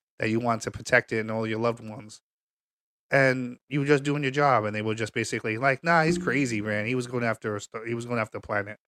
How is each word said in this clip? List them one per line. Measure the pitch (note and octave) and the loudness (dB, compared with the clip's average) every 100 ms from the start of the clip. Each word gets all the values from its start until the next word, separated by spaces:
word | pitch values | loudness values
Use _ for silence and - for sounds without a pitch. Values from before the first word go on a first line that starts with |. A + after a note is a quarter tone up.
| _ - | _ -4
that | A2 | 0
you | A2+ | 2
want | A#2+ A2 | 2 0
to | - | -4
protect | - - A#2+ - | -8 2 2 2
it | A2+ | -2
and | A2 | -2
all | A2 A2 | -2 -2
your | G#2+ | 0
loved | A#2 A#2 A2 | -2 -2 -8
ones, | G#2+ G#2+ - _ _ _ _ _ _ _ _ - | -14 -16 -20 _ _ _ _ _ _ _ _ 0
and | C#3 C3+ B2+ B2 A#2+ - | 4 4 4 -2 -10 -6
you | C#3+ | 0
were | C#3 | 4
just | D3 | 4
doing | C#3+ C#3+ | 4 0
your | C3+ | 0
job, | C#3 C#3+ A#2+ | 2 4 4
and | G#2+ G#2 | 2 0
they | |
were | G#2+ A2 | -2 -2
just | A2 | -2
basically | A#2 A2 A#2 A2+ A2 | -2 -2 -2 -2 0
like, | C3+ C3 | 0 2
"Nah, | E3+ E3+ | 2 4
he's | D#3+ F3 | 4 2
crazy, | - B2+ C3+ A2 | 0 0 0 -2
man. | G#2 G#2 G#2+ | -2 -2 -2
He | B2+ | -2
was | B2 | -2
going | B2 | -2
after | A#2 A2 A2+ G#2 | -2 -2 -4 -6
a | |
st-, | - A2+ A2+ | -8 -10 -6
he | |
was | A#2 A#2+ | -6 -4
going | A#2 | -4
after | G#2+ G#2 | -4 -6
a | |
planet." | - G#2 G2+ G#2+ | -4 -4 -4 -10